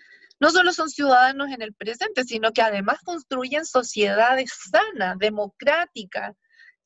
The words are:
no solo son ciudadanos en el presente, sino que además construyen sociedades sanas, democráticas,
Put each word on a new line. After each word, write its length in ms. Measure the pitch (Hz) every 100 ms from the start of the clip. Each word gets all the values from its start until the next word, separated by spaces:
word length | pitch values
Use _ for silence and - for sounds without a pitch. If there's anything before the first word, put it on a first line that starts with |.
| _ - _ _
no 100 | 294
solo 220 | 339 359
son 180 | 339 320
ciudadanos 600 | - 285 254 254 269 285
en 100 | 254
el 100 | 220
presente, 520 | 208 202 240 427 381
sino 260 | 247 226 220
que 100 | 220
además 360 | 226 202 196 294
construyen 600 | - 339 - 262 254 294
sociedades 880 | 330 262 233 214 202 202 233 262 254 - -
sanas, 440 | 311 427 320 185 185
democráticas, 1120 | 214 208 202 _ 269 320 349 - 190 220 202 - _ _ - _